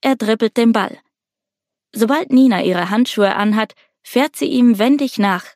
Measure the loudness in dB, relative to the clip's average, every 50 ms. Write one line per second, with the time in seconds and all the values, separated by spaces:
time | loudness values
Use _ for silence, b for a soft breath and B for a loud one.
0 | 0 -2 -2 -2 0 -2 -2 0 -2 -2 _ 0 2 2 2 0 -2 -4 -8 -16
1 | _ _ _ _ _ _ _ _ _ _ _ _ _ _ _ _ _ _ -4 -2
2 | -2 0 0 -2 -2 0 2 4 4 4 2 0 -2 -2 -2 -2 -2 -2 0 0
3 | -2 -2 0 0 0 0 0 0 -2 0 0 -2 -2 -4 -8 _ _ _ _ _
4 | _ -4 -2 -2 -2 -2 _ -6 -6 -2 0 2 4 4 4 4 0 0 0 -2
5 | -4 -4 -2 -2 0 0 0 -4 -6 -14 -20